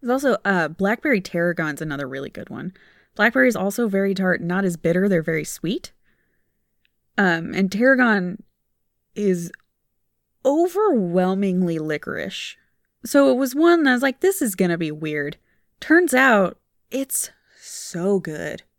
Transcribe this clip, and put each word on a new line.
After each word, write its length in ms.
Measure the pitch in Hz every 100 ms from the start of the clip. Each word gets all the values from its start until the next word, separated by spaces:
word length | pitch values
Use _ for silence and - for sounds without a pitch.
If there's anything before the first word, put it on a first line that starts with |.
There's 240 | 240 262
also, 120 | 277 220
uh, 240 | 196 190 156
blackberry 520 | 160 196 226 311 233
tarragon's 640 | 180 175 170 170 160 143
another 260 | 156 139 135
really 220 | 135 139
good 200 | - -
one. 220 | 127 151 - _ _ _
Blackberry 340 | - 208 247 262
is 80 | 220
also 320 | 190 202 240
very 260 | 196 196
tart, 260 | 196 190 180
not 240 | 175 180
as 120 | 196 170
bitter. 320 | 165 170 202
They're 140 | 180
very 220 | 160 160
sweet. 480 | 151 - 156 269 - _ _ _ _ _ _ _ _ _ _ _ _ -
Um, 340 | 196 165 170
and 160 | - 190
tarragon 720 | 196 247 269 247 208 180 - - _ _ _ _ _ _
is 380 | - 208 180 170 - _ _ _ _ _ _ _ _
overwhelmingly 1300 | 262 294 349 359 427 269 180 175 185 190 202 180 180 165
licorice. 800 | 156 151 - - 78 - - - _ _ _ _
So 260 | - 285 277
it 60 | 254
was 180 | 269
one 280 | 262 339 349
that 80 | 285
I 40 |
was 80 | 247
like, 180 | 269 262
"This 200 | 370 392
is 140 | 254
gonna 240 | 185 185 170
be 120 | 165
weird." 460 | 151 156 151 143 151 _ _ _ _
Turns 340 | - 320 359
out, 440 | 254 269 220 185 - _ _ _
it's 400 | 262 269 - - _ _ _
so 580 | - - - 175 180 196
good. 440 | 170 151 151 160 _